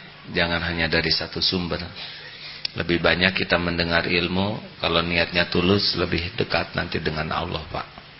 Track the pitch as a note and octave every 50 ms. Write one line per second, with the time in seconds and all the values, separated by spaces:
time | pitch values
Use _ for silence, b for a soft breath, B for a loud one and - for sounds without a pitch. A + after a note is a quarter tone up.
0 | - - - - - - - F2 E2+ E2+ E2+ E2 E2+ E2+ E2+ E2+ E2 D#2+ E2 E2
1 | E2 D#2+ D#2 - E2+ D#2+ - F2+ - - F#2 F#2 F2 E2 E2 E2+ F2 F2+ - B
2 | B B B B B B B B B B B B B - - - E2 E2 E2+ E2
3 | E2 E2+ E2+ E2+ F#2 F#2+ F#2 - G2 - F2+ F2 F2 F2 E2+ E2+ E2+ E2+ E2+ E2
4 | E2 - F2 F2 E2+ E2+ F2+ F#2 G2 G#2 A2 - - - - - - E2+ E2 E2+
5 | E2+ E2+ F2 E2+ E2 - F2 F2+ F2 - - F2+ E2+ F2+ G2+ G#2 - - - F2+
6 | F2 E2+ F2 E2+ E2+ F2 - - G2+ - - E2+ E2+ - - F2+ F2 F2+ - F2+
7 | D#2 - D#2 D#2 D#2+ D#2+ D2+ D2+ E2+ F2 F2 D#2+ D#2 - - E2 - - - -
8 | - - -